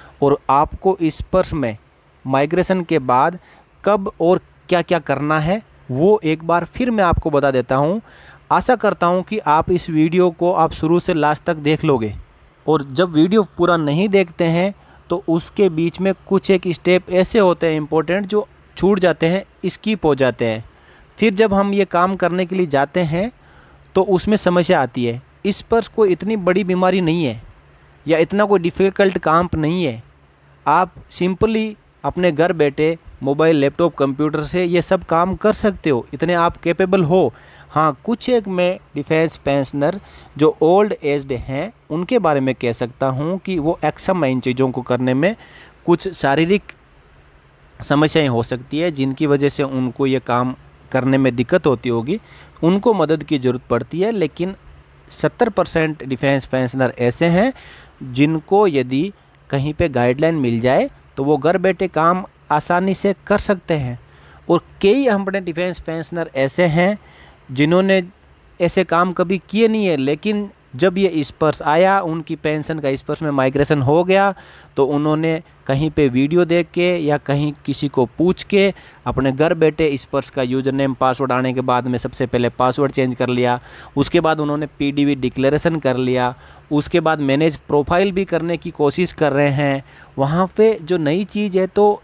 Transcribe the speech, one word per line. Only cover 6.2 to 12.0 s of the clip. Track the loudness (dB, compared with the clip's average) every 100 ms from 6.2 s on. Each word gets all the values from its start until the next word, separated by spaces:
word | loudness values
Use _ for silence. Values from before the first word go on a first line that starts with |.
एक | 0 -4 0
बार | -2 -2
फिर | -4 -2
मैं | 0
आपको | 2 0 0
बता | 0 2
देता | 0 0 0
हूँ। | 0 -2 -8 -20 -20 -20 -2
आशा | 0 2 0
करता | 0 0 0
हूँ | 0
कि | -2 -6 0
आप | 0 2
इस | -2 0
वीडियो | 0 2 2 0
को | 2 -2
आप | 2 0
शुरू | -2 0 0
से | 0
लास्ट | 0 0 -2
तक | -4 -4
देख | -2 0 2
लोगे | 0